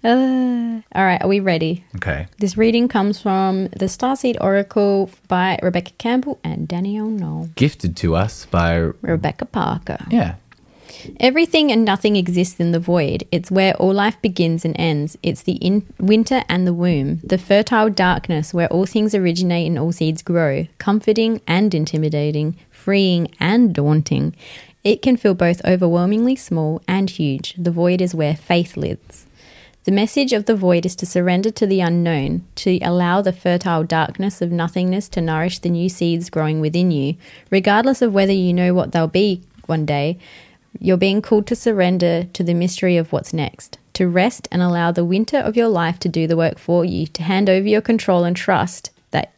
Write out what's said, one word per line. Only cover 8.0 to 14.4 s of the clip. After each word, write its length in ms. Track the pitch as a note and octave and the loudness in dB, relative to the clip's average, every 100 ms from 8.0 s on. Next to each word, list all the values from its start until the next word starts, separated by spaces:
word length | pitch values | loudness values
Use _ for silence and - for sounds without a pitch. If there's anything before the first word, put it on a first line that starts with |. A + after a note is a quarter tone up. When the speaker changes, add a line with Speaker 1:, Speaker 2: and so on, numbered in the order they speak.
| F2 E2 | 0 0
Speaker 2:
us 320 | G#2+ - - | 0 -6 -2
by 260 | F2 E2+ E2+ E2 - | 0 2 2 0 -4
Speaker 1:
Rebecca 440 | E3+ E3 D3+ - - | -4 -2 -2 -6 -8
Parker. 540 | A3 F3 - - - - | -4 -4 -4 -8 -10 -2
Speaker 2:
Yeah. 260 | A#3 G#2 F2 _ - _ _ - - - - | 0 0 -6 _ -20 _ _ -20 -20 -20 0
Speaker 1:
Everything 520 | B3 C#4+ E4 D#4+ D4+ | 2 2 2 2 2
and 140 | A3+ A3 | 2 2
nothing 300 | G3 G#3+ G#3 | 2 2 0
exists 440 | F3+ F3 F3+ - | 2 0 0 0
in 120 | E3+ | 0
the 80 | E3+ | 0
void. 480 | F3 F3 C#3+ - - | 0 0 0 -2 -4
It's 200 | F3 F3+ | -4 0
where 240 | F#3 F#3+ - | 2 2 2
all 180 | F#3 | 2
life 260 | G3 G3+ G#3+ | 2 0 0
begins 440 | G#3+ F3+ | -4 0